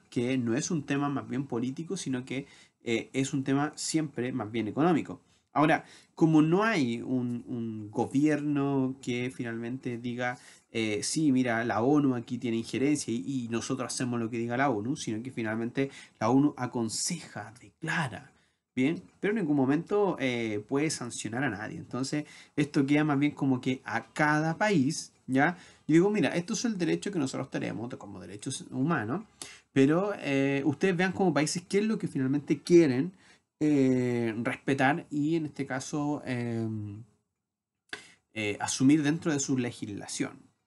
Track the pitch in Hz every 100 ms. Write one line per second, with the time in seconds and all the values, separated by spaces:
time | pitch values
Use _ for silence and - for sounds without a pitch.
0 | _ 131 120 131 117 120 - 175 - 139
1 | 143 135 110 123 135 120 123 135 165 190
2 | - 127 127 131 139 - - _ 120 113
3 | - 131 135 143 135 139 151 - - 156
4 | 151 - 123 127 107 113 107 120 165 143
5 | 92 87 _ _ _ 131 156 147 - -
6 | _ - 160 156 156 180 220 208 123 117
7 | 113 127 120 120 - 123 113 107 104 113
8 | 110 135 151 147 147 143 139 139 131 135
9 | - 123 123 - 120 113 117 131 131 120
10 | 123 120 123 123 - - _ 113 113 104
11 | - 160 156 131 123 113 117 101 123 151
12 | 139 123 113 120 120 113 113 117 139 147
13 | - 117 135 135 117 117 110 131 120 -
14 | 123 120 113 117 117 120 143 107 113 -
15 | - 107 127 123 110 110 117 131 135 -
16 | - - 110 135 147 - 123 123 113 -
17 | - 170 - 117 110 110 104 - 160 165
18 | 139 95 - _ _ _ _ 127 135 180
19 | - - 185 220 151 147 131 151 165 208
20 | 202 - 135 120 113 104 107 139 156 -
21 | 120 - 110 113 139 98 107 - 107 123
22 | 135 151 147 - - - 147 147 135 147
23 | 156 139 147 143 139 127 131 127 - 110
24 | - - 151 151 160 165 214 185 131 170
25 | - _ - 131 156 180 - - - 160
26 | 196 208 135 175 175 220 233 196 160 170
27 | 196 185 131 131 135 - 113 110 117 104
28 | 101 98 92 104 135 131 - 127 139 156
29 | 107 175 - - - - _ 135 135 165
30 | 202 202 139 135 135 139 139 135 190 175
31 | 185 180 190 143 147 175 - 196 220 220
32 | 170 139 131 143 139 156 - 175 156 127
33 | 175 - - - _ - 151 147 131 127
34 | 123 120 117 110 120 123 - 135 131 165
35 | - 147 147 165 151 - 135 131 - 151
36 | 147 147 - 123 120 113 113 110 104 104
37 | 113 _ _ _ _ _ _ _ - -
38 | - _ _ 110 107 98 110 - 131 156
39 | 143 165 170 143 - 131 120 - 110 98
40 | - - 131 - - _